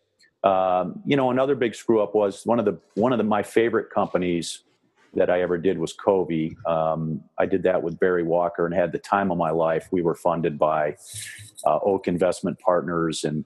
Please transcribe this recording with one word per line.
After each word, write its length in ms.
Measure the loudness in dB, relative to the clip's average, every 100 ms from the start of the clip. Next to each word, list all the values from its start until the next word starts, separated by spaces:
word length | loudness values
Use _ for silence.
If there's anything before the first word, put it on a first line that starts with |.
| _ _ _ _
Um, 600 | 0 2 2 0 -2 -6 -2
you 100 | 0
know, 140 | 2
another 240 | 0 0
big 220 | 0 -2 -2
screw 260 | 0 2
up 140 | 2 2
was 280 | 0 0
one 140 | -2 0
of 80 | 0
the, 140 | -2 -8 0
one 160 | 0
of 80 | 2
the, 40 |
my 200 | 2 0
favorite 480 | 0 2 2 0 -2
companies 720 | -2 -2 0 0 -2 -4 -10 -16 _ _ _ _
that 160 | 0 2
I 120 | 2
ever 160 | 2 0
did 200 | 0 0
was 160 | -4
Covey. 640 | -2 2 2 2 -2 -2 -4 -4
Um, 560 | 0 0 -2 -4 -6 -10 -4
I 80 | -2
did 180 | 0
that 200 | 2 0
with 160 | -2 0
Barry 240 | 2 2
Walker 420 | 2 0 0 0 -2
and 80 |
had 200 | 0 0
the 40 | -2
time 320 | -2 0 0
of 80 | 0
my 140 | 0
life. 380 | 0 0 0 -2
We 100 | -2
were 140 | 0 0
funded 420 | -2 0 -2 0
by, 380 | 0 0 -2 -4 -14 -14 -14 -16 -20 -4 0
uh, 120 | 0
Oak 240 | 2 0 0
Investment 500 | 0 0 0 -4 -2
Partners 680 | 0 0 0 -2 -2 -2 -4
and, 180 | -4